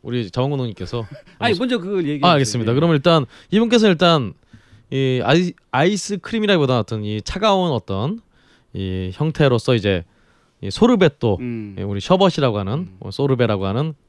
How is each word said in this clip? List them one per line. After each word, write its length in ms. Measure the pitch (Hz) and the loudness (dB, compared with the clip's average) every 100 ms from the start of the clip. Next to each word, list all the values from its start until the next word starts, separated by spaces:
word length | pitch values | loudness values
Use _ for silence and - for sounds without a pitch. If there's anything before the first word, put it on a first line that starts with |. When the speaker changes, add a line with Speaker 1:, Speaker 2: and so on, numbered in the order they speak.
Speaker 1:
우리 280 | - 123 101 | -6 -6 -4
자원공동님께서 720 | 123 135 139 123 98 90 120 107 - | -2 -2 -2 -6 -8 -8 -8 -10 -16
Speaker 2:
<laughs> 160 | - _ | -20 _
아니, 140 | 233 185 | -2 0
Speaker 1:
먼저 180 | 254 240 | -2 -2
Speaker 2:
먼저 20 | |
그걸 200 | 180 196 | -2 -4
얘기해 140 | 151 147 | -2 0
Speaker 1:
아, 0 | |
Speaker 2:
주세요. 140 | 170 | 2
Speaker 1:
알겠습니다. 380 | 151 127 123 110 | 4 2 0 0
Speaker 2:
예. 20 | |
Speaker 1:
그럼 180 | 123 170 | 2 2
일단 340 | 151 175 165 127 - _ | 2 4 2 0 -10 _
이분께서 380 | 202 226 233 214 | 0 4 4 4
일단 460 | 165 175 160 107 - _ - _ - _ | 4 4 4 0 -10 _ -20 _ -20 _
이 300 | 135 135 127 | -2 0 0
아이-, 280 | 101 160 180 - _ | 4 2 2 -6 _
아이스크림이라기보다 1040 | 127 170 208 - 202 - 226 214 185 135 123 | 0 0 0 -6 -8 -6 -4 0 2 2 0
어떤 260 | 107 110 | -2 -6
이 160 | 104 107 | -6 -6
차가운 500 | - 185 214 196 175 | -8 -2 2 2 0
어떤 480 | 123 - 95 127 226 _ _ _ _ _ | -2 -4 -4 -4 -6 _ _ _ _ _
이 380 | - 95 92 92 | -10 -6 -6 -6
형태로서 600 | 92 156 - 143 120 - | -4 -4 0 2 2 2
이제 300 | 120 101 92 87 _ _ _ _ _ | 0 2 -2 -4 _ _ _ _ _
이 100 | 98 | -12
소르베또, 680 | - 247 233 175 - 113 92 | 2 2 4 2 2 -2 -2
Speaker 2:
음. 360 | 123 117 104 95 | -4 -8 -10 -8
Speaker 1:
예, 40 | |
우리 180 | 98 101 | -6 -6
셔벗이라고 580 | - 185 196 160 135 104 | 0 4 4 2 0 0
하는, 140 | 95 | -4
Speaker 2:
음. 240 | 139 131 - | -6 -8 -12
Speaker 1:
어, 100 | 104 | -12
소르베라고 560 | 101 139 127 117 101 95 | -4 -2 0 0 0 -2
하는 280 | 110 160 147 | -4 -4 -8